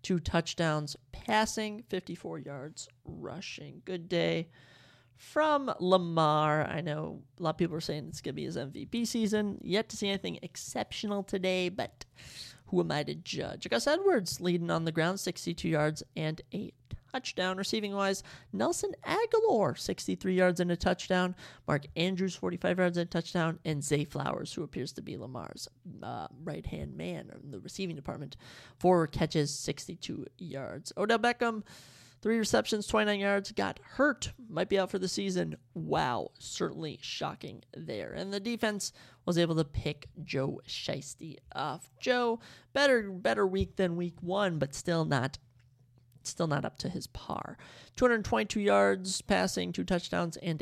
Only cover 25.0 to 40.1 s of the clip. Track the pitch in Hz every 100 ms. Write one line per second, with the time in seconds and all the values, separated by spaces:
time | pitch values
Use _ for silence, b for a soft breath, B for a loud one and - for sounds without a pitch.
25 | - - 117 123 - - - _ 180 -
26 | 113 117 76 127 156 147 - 147 143 135
27 | 175 170 - - 143 104 - - 185 156
28 | 139 - 139 - B B B - 180 175
29 | 160 - 156 160 143 - - 147 - 165
30 | - 139 - _ 165 139 127 - - -
31 | 208 226 240 233 233 220 - B B B
32 | B B 214 226 208 220 - 208 - 214
33 | 208 202 202 202 196 - 196 - - -
34 | 294 - - - 226 156 185 196 180 190
35 | 185 - 196 180 165 156 _ 165 156 156
36 | 139 113 - - - - - 160 156 -
37 | - - 147 - - - _ - 160 107
38 | 67 156 190 202 214 233 220 202 - B
39 | B B - 170 165 160 151 - 151 -
40 | -